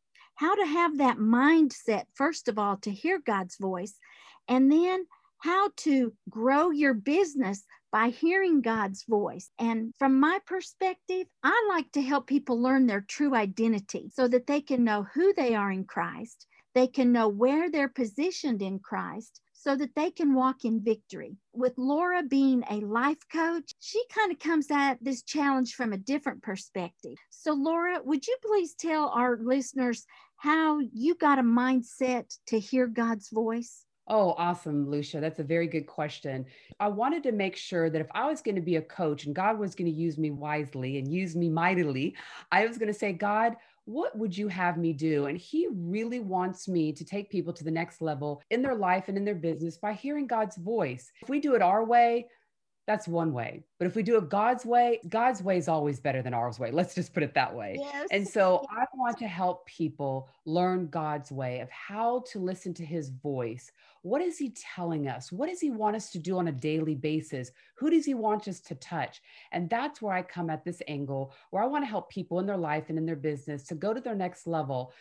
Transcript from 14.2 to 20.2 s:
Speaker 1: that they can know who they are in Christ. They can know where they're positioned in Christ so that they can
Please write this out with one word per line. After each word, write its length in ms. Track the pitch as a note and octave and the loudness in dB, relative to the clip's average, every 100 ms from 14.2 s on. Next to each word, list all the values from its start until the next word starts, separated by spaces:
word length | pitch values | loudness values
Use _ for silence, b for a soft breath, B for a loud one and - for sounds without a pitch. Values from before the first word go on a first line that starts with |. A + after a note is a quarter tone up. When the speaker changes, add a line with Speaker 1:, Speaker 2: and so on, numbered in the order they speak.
| B3+ | 2
Speaker 1:
that 200 | B3 B3 | 2 2
they 140 | C#4+ | -2
can 220 | C#4+ B3+ | 0 0
know 240 | A#3 G#3 G3+ | 2 2 -2
who 200 | C#4 F#4+ | 2 2
they 200 | G4 B3+ | 4 2
are 180 | A3 G3+ | 2 0
in 140 | F#3+ G3 | -2 -4
Christ. 600 | - E3+ D#3+ A3+ - - b b | -6 -6 -8 -14 -16 -20 b b
They 140 | B3+ B3+ | 2 2
can 240 | C4+ B3 | 4 4
know 180 | A#3+ A3 | 6 4
where 400 | G3+ B3 D4+ E4+ | 4 4 4 2
they're 180 | D4+ C#4 | 0 0
positioned 760 | - A3+ G3+ F4 F4 D4 G#3+ | -2 -4 -2 -4 -2 -2 -2
in 160 | F#3+ F#3+ | -2 -6
Christ 600 | - F#3+ F3+ G3+ - _ _ | -6 -8 -6 -10 -14 _ _
so 220 | _ C#4+ C#4 | _ -2 0
that 200 | C#4 - | -2 -2
they 140 | E4 | -2
can 240 | - | 0